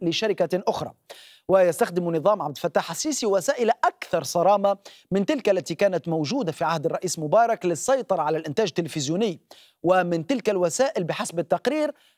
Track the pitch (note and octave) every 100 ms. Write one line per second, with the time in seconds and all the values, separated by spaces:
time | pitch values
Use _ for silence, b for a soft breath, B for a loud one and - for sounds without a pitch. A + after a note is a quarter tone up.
0 | E3+ E3 A3 F3+ F3 F3+ - - C3+ -
1 | - B B B B F#3+ F3+ D#3 A3+ F3
2 | E3+ E3 F#3+ G3+ D3 C3 E3+ G3+ - E3
3 | D#4 C4 A3 F#3+ C4+ C4+ A3 - F#4 -
4 | - E3 C3+ F3 F3 G3+ G3+ G3 B B
5 | B F#3+ G3 D4 G#3 F#3+ - E3+ G3+ F3
6 | E3+ D#3+ C#3+ C#4 E3+ - D#3+ E3 D#3 E3+
7 | F#3 E3 D3+ G#3+ A#3 G#3 F3+ D#3+ - C4+
8 | G#3 F3+ D3+ D#3+ D#3+ C#3+ G3 - E3 D#3
9 | C3+ F3+ A3+ D#3 _ B B B E3 F#3
10 | F3 E3 D#3 C4 G#3+ F#3+ E3+ - C4+ A3
11 | D#3+ D#3 - E3 D#3+ F3 B3 D4+ D4+ -
12 | b